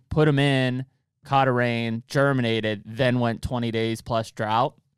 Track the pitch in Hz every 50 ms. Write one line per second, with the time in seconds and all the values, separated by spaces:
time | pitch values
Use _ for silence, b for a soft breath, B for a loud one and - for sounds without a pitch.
0 | _ - - 156 151 151 143 139 139 143 135 131 131 127 123 127 135 - _ _
1 | _ _ _ _ - - 139 135 135 131 123 123 123 120 117 117 117 117 113 113
2 | - - - 143 139 139 139 131 120 113 113 113 107 107 107 104 - 110 113 113
3 | 131 123 123 123 120 117 113 - - - 131 120 117 117 113 113 113 113 113 110
4 | - - 123 113 110 - - - 113 107 110 113 131 151 - _ _ _ _